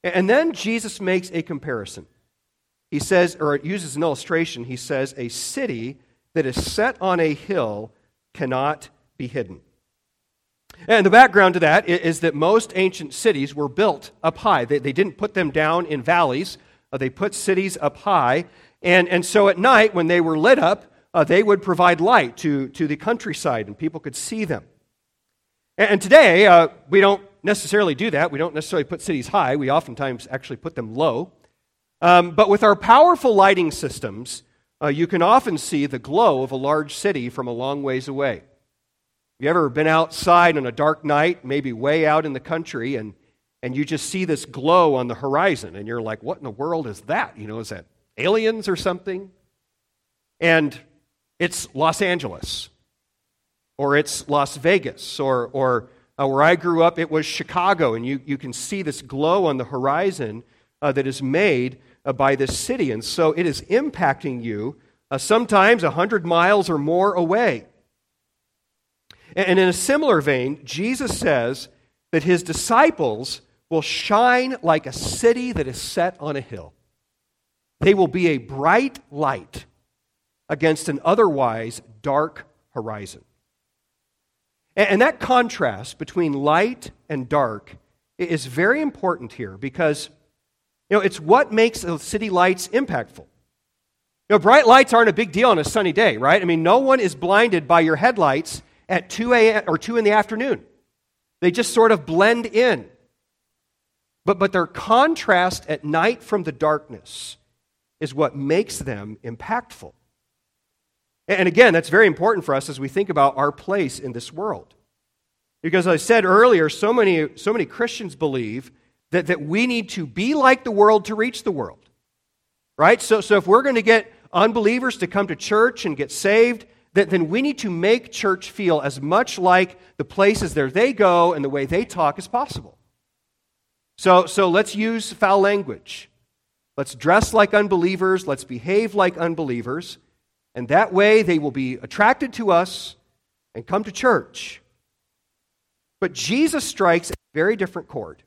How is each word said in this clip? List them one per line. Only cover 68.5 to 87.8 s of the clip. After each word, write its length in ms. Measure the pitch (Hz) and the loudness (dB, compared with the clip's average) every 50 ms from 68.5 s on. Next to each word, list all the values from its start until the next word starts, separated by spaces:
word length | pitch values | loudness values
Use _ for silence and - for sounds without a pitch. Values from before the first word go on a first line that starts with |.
| _ _ _ _ _ _ _ _ _ _ _ _ - _ _ _ - | _ _ _ _ _ _ _ _ _ _ _ _ -20 _ _ _ -4
A-, 120 | 180 196 185 | -2 0 2
and 100 | 180 185 | 4 4
in 100 | 185 185 | 4 2
a 40 | 175 | 2
similar 460 | 185 - - 269 294 311 277 214 160 | 0 0 0 0 2 4 2 2 2
vein, 400 | 139 147 139 127 123 131 147 156 - | 2 0 0 0 0 -4 -6 -8 -12
Jesus 540 | 120 123 147 190 226 262 247 277 233 - - | -12 -8 -6 -4 -4 -4 -4 -4 -6 -6 -2
says 500 | 247 170 147 127 117 120 139 - - - _ _ _ _ _ _ _ _ | 0 0 0 0 0 -2 -6 -6 -12 -20 _ _ _ _ _ _ _ _
that 100 | - 160 | -4 -2
his 200 | 139 170 180 170 | 2 2 0 0
disciples 1000 | 180 175 160 - - - 233 233 294 330 - - 160 123 110 107 127 - - - _ _ _ _ _ _ | 0 -6 -8 -8 -2 0 4 4 4 4 2 0 -4 -4 -4 -6 -10 -12 -12 -14 _ _ _ _ _ _
will 140 | 165 160 | -4 -4
shine 720 | 147 - - - - - 214 208 240 247 247 247 254 262 262 - | -2 -4 -8 -8 -4 0 2 2 4 4 2 2 0 -4 -6 -4
like 240 | - 165 160 156 - | 0 0 0 0 0
a 60 | 135 | -8
city 600 | 120 - - - - - - 233 233 247 247 254 | -12 -10 -8 -8 -8 0 2 2 2 2 -2 -8
that 140 | 226 175 143 | -6 -6 -8
is 140 | 131 131 - | -8 -8 -12
set 360 | - - - - 170 185 185 _ | -12 -8 -4 -2 -2 -4 -4 _
on 180 | 143 151 143 | -10 -8 -8
a 40 | 139 | -8
hill. 320 | 127 _ 113 95 80 73 _ _ _ _ _ _ _ _ _ _ _ _ _ _ _ _ _ _ _ _ _ _ | -10 _ -16 -18 -18 -20 _ _ _ _ _ _ _ _ _ _ _ _ _ _ _ _ _ _ _ _ _ _
They 140 | 143 190 202 | 2 2 4
will 140 | 196 185 151 | 4 2 0
be 200 | 123 190 180 170 | 0 0 0 0
a 100 | 151 131 | 0 -2
bright 600 | 113 110 139 135 139 165 185 226 269 269 269 - _ _ | -6 -10 -10 -2 0 2 2 2 0 -2 -8 -12 _ _
light 560 | 147 143 156 139 135 101 87 _ - - - _ _ _ _ _ _ _ _ _ _ _ _ _ _ _ _ _ | -8 -4 -4 -4 -4 -6 -10 _ -20 -20 -20 _ _ _ _ _ _ _ _ _ _ _ _ _ _ _ _ _
against 400 | 156 143 156 160 156 156 - - | -6 0 0 0 0 0 -4 -8
an 120 | 147 139 - | -8 -4 0
otherwise 760 | 160 190 208 220 190 151 139 131 120 110 113 113 113 113 - _ _ - _ | 0 2 4 2 2 2 0 -2 -2 -2 -6 -8 -10 -12 -14 _ _ -20 _
dark 440 | - 147 135 143 151 160 - - - _ _ _ _ _ | -6 -2 -2 -2 -2 -4 -8 -16 -20 _ _ _ _ _
horizon. 540 | _ 135 107 113 110 104 101 92 - 62 _ _ _ _ _ _ _ _ _ _ _ _ _ _ _ _ _ _ _ _ _ _ _ _ _ _ _ _ _ _ _ | _ -12 -10 -10 -12 -12 -14 -16 -18 -20 _ _ _ _ _ _ _ _ _ _ _ _ _ _ _ _ _ _ _ _ _ _ _ _ _ _ _ _ _ _ _
A-, 140 | - 208 196 | 0 2 2
and 120 | 196 196 | 4 4
that 180 | 240 285 - - | 4 2 2 -4
contrast 800 | - - 254 247 247 226 - - 160 123 101 95 113 - - _ | -2 0 2 2 2 0 -2 -4 -4 -4 -4 -6 -12 -16 -14 _
between 340 | 160 - - 180 175 156 | -16 -8 -4 -2 -2 -2
light 600 | 143 139 139 147 151 170 202 233 247 - - - - _ _ _ | -2 0 0 2 2 2 2 0 -4 -10 -16 -20 -20 _ _ _
and 180 | 156 135 127 123 | -8 -8 -6 -2
dark 480 | 147 147 135 117 107 104 _ - - - | -2 0 0 -2 -4 -10 _ -20 -20 -20